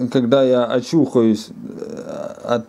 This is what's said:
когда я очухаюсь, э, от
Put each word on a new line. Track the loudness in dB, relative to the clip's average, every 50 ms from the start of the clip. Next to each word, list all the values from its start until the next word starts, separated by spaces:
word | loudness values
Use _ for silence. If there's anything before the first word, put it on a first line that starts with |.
| -4 -2
когда | 0 0 2 4 4 4 4
я | 4 4 2 2
очухаюсь, | 0 0 -2 -2 0 2 2 2 4 4 4 4 4 4 2 -2 -8
э, | -16 -16 -14 -14 -14 -12 -12 -12 -12 -12 -12 -12 -10 -10 -10 -10 -12 -10 -4 -2 -2
от | -2 -2